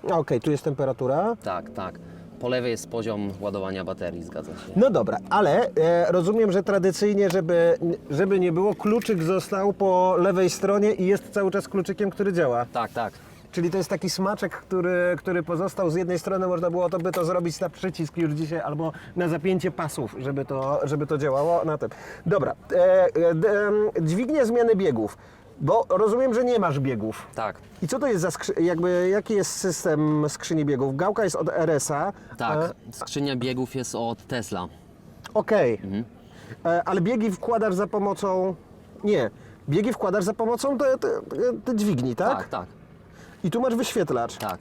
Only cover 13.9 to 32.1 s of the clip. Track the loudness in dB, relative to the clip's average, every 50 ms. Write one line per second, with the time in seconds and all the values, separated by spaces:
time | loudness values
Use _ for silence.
13.9 | -4 -4 -2 -4 -2 -2 -2 -2 -2 -4 -6 -6 -6 -10 -8 -4 -2 0 0 0
14.9 | 2 2 2 0 0 -2 -2 -2 -2 -2 -2 -2 -4 -2 -2 -4 -2 -2 -2 0
15.9 | 0 0 0 0 -2 -2 -2 -2 -2 -2 0 0 0 0 0 0 0 0 0 0
16.9 | 0 -2 -2 -2 -2 0 -2 0 0 0 -2 -2 -4 -4 -6 -6 -6 -6 -6 -6
17.9 | -4 -4 -6 -6 -2 0 0 0 0 -2 -4 -4 -4 -6 -4 -6 -4 -4 -4 -4
18.9 | -6 -8 -16 -10 -4 -2 -2 0 -2 0 0 0 0 2 0 -2 -4 -4 -6 -6
19.9 | -4 -6 -6 -6 -8 -8 -6 -4 -4 -4 -4 -4 -4 -4 -2 -2 0 0 0 0
20.9 | -2 -2 0 -2 -2 0 0 0 2 2 2 2 2 2 2 0 -2 -2 -4 -6
21.9 | -8 -10 -18 -18 -18 -8 -2 0 0 2 0 -2 -4 -6 -8 -2 2 4 6 8
22.9 | 8 6 6 6 4 4 4 4 4 4 4 4 4 4 2 2 2 2 2 2
23.9 | 0 0 0 2 2 0 0 0 2 2 2 4 4 4 4 4 4 4 4 2
24.9 | 2 2 0 -2 -4 -10 -20 -20 -20 -20 -20 -20 -10 -4 0 2 4 4 4 2
25.9 | 2 4 4 4 4 4 2 2 2 2 2 2 2 2 2 2 0 0 0 0
26.9 | -2 -2 -4 -4 -6 -8 -14 -12 -6 -4 -4 -4 -6 -8 -16 -20 -10 -8 -4 -4
27.9 | -2 0 0 0 2 2 0 -2 -2 -4 -6 -4 0 0 2 2 2 2 0 2
28.9 | 2 2 2 2 2 0 0 0 0 0 0 0 -4 -4 -4 -4 -4 -2 0 0
29.9 | 2 2 2 2 2 2 0 -2 -4 -6 -6 -2 -2 0 2 0 0 0 0 -2
30.9 | 0 0 0 0 0 0 0 0 0 -2 -2 -2 0 0 2 2 2 0 0 -2
31.9 | -2 -2 -2 -4